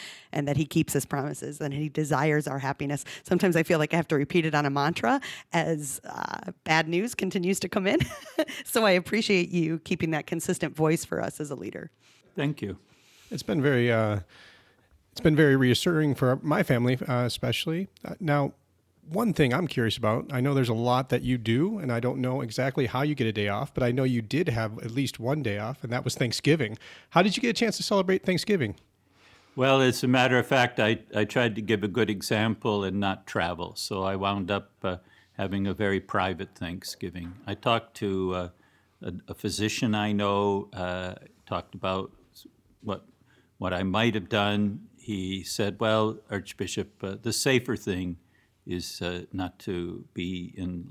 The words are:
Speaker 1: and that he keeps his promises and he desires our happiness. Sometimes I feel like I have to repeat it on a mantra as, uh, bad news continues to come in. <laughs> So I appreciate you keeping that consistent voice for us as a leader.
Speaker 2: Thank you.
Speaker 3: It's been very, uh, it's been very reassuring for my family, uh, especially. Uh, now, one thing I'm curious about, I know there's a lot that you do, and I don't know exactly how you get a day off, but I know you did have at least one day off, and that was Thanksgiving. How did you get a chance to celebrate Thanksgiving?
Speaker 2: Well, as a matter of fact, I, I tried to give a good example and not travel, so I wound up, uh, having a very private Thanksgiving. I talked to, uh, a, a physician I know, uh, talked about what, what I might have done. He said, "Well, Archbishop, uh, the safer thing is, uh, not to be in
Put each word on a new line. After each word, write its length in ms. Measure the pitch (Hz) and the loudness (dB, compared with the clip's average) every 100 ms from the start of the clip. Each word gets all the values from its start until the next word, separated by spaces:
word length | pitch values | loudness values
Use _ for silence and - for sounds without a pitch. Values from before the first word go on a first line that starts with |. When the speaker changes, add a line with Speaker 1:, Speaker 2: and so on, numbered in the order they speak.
| - - - | -18 -18 -8
Speaker 1:
and 160 | 147 143 | -2 0
that 80 | 143 | 0
he 80 | |
keeps 300 | 147 165 - | 2 2 2
his 100 | - | 0
promises 560 | - 143 147 147 143 143 | -2 -4 -4 -6 -10 -6
and 140 | 147 | -6
he 140 | 139 151 | -4 -4
desires 580 | 147 147 139 156 151 147 | -2 0 2 2 2 0
our 120 | 135 | -4
happiness. 440 | 135 - 143 143 - - | -4 -4 -4 -4 -8 -10
Sometimes 300 | - 180 180 | -2 2 4
I 80 | 170 | 4
feel 160 | 165 165 | 4 2
like 140 | 151 | 2
I 40 | 170 | 0
have 120 | - | 2
to 80 | 147 | 0
repeat 300 | 143 175 160 | 2 2 2
it 80 | |
on 100 | 151 | 2
a 60 | 147 | 2
mantra 500 | 143 143 - 226 269 - - - | 2 0 2 2 2 -2 -14 -2
as, 480 | 170 156 156 139 - | 0 0 -2 -4 -10
uh, 480 | - - - - - - | -10 -8 -8 -8 -12 -8
bad 240 | - 160 160 | 2 2 2
news 260 | 170 240 | 0 -2
continues 460 | - 190 190 175 190 | -4 -2 0 0 0
to 80 | 185 | -2
come 180 | 208 190 | -2 2
in. 120 | 302 | 2
<laughs> 80 | - - 622 - 294 - | 0 -6 -8 -4 -4 -4
So 200 | - 233 214 | -2 2 4
I 60 | |
appreciate 580 | 185 - 214 214 190 175 | 4 2 -2 2 2 2
you 280 | 175 160 165 | 0 0 -2
keeping 300 | - 180 165 | -4 -2 0
that 160 | 151 - | -2 -2
consistent 480 | 165 - 175 156 | -4 -2 -2 -2
voice 300 | 143 156 165 | 2 2 2
for 160 | - - | -2 -4
us 160 | - - | -6 -6
as 120 | 147 | -10
a 40 | |
leader. 360 | 135 - - - _ _ _ _ | -8 -10 -12 -14 _ _ _ _
Speaker 2:
Thank 280 | - 143 147 | -4 -4 -4
you. 160 | 101 - _ _ _ - - | -8 -8 _ _ _ -20 -12
Speaker 3:
It's 120 | 202 | -10
been 180 | - 180 | -4 0
very, 300 | 139 127 120 | 2 2 4
uh, 280 | 113 107 101 - - - - _ _ _ _ _ | 2 2 0 -6 -18 -20 -20 _ _ _ _ _
it's 80 | - | 0
been 160 | 170 151 | 2 6
very 180 | 147 135 | 6 6
reassuring 580 | 127 117 180 160 151 | 6 4 2 2 2
for 220 | 123 127 131 | 2 2 2
my 200 | 156 185 | 0 0
family, 340 | - 120 123 127 - | 2 2 2 0 0
uh, 180 | 123 120 | 0 0
especially. 600 | - 120 113 165 165 196 _ | -2 -2 -2 -2 -4 -6 _
Uh, 100 | - 175 | -12 -6
now, 360 | 160 147 139 - _ _ _ _ - | 0 2 0 -4 _ _ _ _ -8
one 240 | 180 233 | -2 0
thing 180 | 165 131 | 4 4
I'm 140 | 127 - | 4 0
curious 300 | - 113 - | 0 0 2
about, 360 | 110 117 - | 0 0 -2
I 80 | 131 | -2
know 140 | 135 | 2
there's 140 | 135 120 | 2 2
a 60 | |
lot 340 | 113 120 123 131 | 2 2 2 2
that 120 | 123 | 0
you 140 | 123 127 | 0 -2
do, 420 | 110 120 185 214 | 2 2 2 -2
and 140 | 139 | -2
I 60 | 117 | 0
don't 200 | 123 135 | -2 -2
know 200 | 127 135 | -2 -2
exactly 460 | 120 117 131 151 117 | -4 -2 -2 0 0
how 160 | 127 | 0
you 120 | 151 | -2
get 120 | 143 113 | 0 0
a 60 | |
day 160 | 104 101 | 0 -2
off, 260 | 104 143 | -2 -4
but 80 | - | 0
I 80 | 123 | 0
know 140 | 123 | 2
you 180 | 131 120 | 2 0
did 260 | 107 139 175 | 0 -2 0
have 300 | 113 110 117 | 0 -2 -4
at 140 | 117 | -6
least 260 | 123 131 - | -4 -4 -2
one 220 | 117 156 | -4 -2
day 160 | 117 101 | -2 -4
off, 240 | 110 143 | -6 -8
and 80 | 113 | -4
that 120 | 123 | -4
was 100 | 127 | -2
Thanksgiving. 640 | - 123 - 139 160 110 110 - - - | -2 -2 0 2 2 2 -6 -14 -20 0
How 100 | 170 | 4
did 140 | 202 226 | 4 2
you 40 | |
get 80 | 233 | 0
a 20 | |
chance 240 | 196 226 - | 0 0 -2
to 40 | |
celebrate 400 | - 202 185 190 | 0 2 2 0
Thanksgiving? 520 | - 180 - 196 107 - _ _ _ _ _ _ _ - | 2 0 2 0 0 -6 _ _ _ _ _ _ _ 2
Speaker 2:
Well, 240 | 135 135 | 6 6
as 200 | 127 127 | 6 4
a 40 | 127 | 4
matter 300 | 127 127 123 | 6 6 6
of 80 | - | 4
fact, 320 | 135 123 - | 4 4 4
I, 200 | 110 113 - | 2 2 -2
I 100 | 107 | -2
tried 300 | 104 135 120 101 | 0 2 2 0
to 60 | |
give 200 | 104 104 | 0 0
a 40 | 101 | 0
good 200 | 120 107 | 0 0
example 760 | 98 - 110 113 110 120 104 | 0 0 2 2 0 0 0
and 140 | 95 98 | 0 -2
not 260 | 98 95 - | -2 -4 -4
travel, 480 | 101 87 85 - - | -2 -2 -2 -8 -8
so 280 | - 98 | -6 -4
I 120 | 95 95 | -2 0
wound 340 | 98 101 92 | 0 -2 -2
up, 200 | 101 - _ | -4 -4 _
uh, 120 | 95 90 _ _ _ - | -6 -6 _ _ _ -6
having 300 | 98 98 98 | -4 -2 -2
a 80 | |
very 240 | 90 101 95 | 0 0 0
private 560 | - 101 95 85 95 | -2 -2 0 -4 -10
Thanksgiving. 800 | - 87 90 - - 87 87 85 95 98 | -10 -8 -8 -10 -12 -10 -10 -12 -12 -10
I 80 | |
talked 400 | 98 127 117 - - | -4 0 0 -2 -6
to, 380 | 101 95 92 | -4 -2 -2
uh, 140 | 90 87 - _ _ _ - | -2 -6 -10 _ _ _ -14
a, 100 | - 90 - | -10 -10 -12
a 60 | |
physician 600 | - 104 - 107 - 117 107 | -8 -6 -2 -2 0 0 0
I 160 | 107 | 0
know, 560 | 104 101 101 101 98 101 | 2 2 2 2 0 -4
uh, 420 | 95 90 90 92 - - _ - | -6 -4 -4 -6 -10 -18 _ -6
talked 280 | 95 - | -6 -6
about 380 | 95 95 95 - - _ - - _ _ _ | -6 -4 -2 -4 -12 _ -20 -20 _ _ _
what, 220 | 110 95 - _ _ _ _ - | -8 -8 -10 _ _ _ _ -6
what 140 | 92 | -4
I 100 | 90 | -2
might 320 | 95 101 117 | 0 2 2
have 140 | 104 87 | 2 0
done. 580 | 107 101 104 104 104 - _ | 2 2 2 0 -2 -12 _
He 460 | - 98 95 95 | -8 -6 -4 -6
said, 380 | - - 104 92 | -6 -2 -2 0
"Well, 380 | 113 110 110 - - | 2 4 2 -2 -8
Archbishop, 720 | 101 - - 95 - 95 - | -8 -8 -8 -6 -6 -8 -8
uh, 140 | 95 104 | -10 -6
the 120 | 117 | -4
safer 440 | - 139 131 131 110 | 0 2 2 2 -4
thing 420 | 107 90 90 85 _ _ _ _ - | -4 -4 -4 -8 _ _ _ _ -8
is, 340 | 90 - - | -6 -6 -6
uh, 220 | 90 87 - | -6 -6 -8
not 260 | 92 90 - | -8 -8 -8
to 440 | - 90 87 90 - | -6 -6 -6 -8 -12
be 380 | - 90 92 90 - | -8 -6 -6 -8 -8
in 280 | 92 90 85 | -8 -8 -6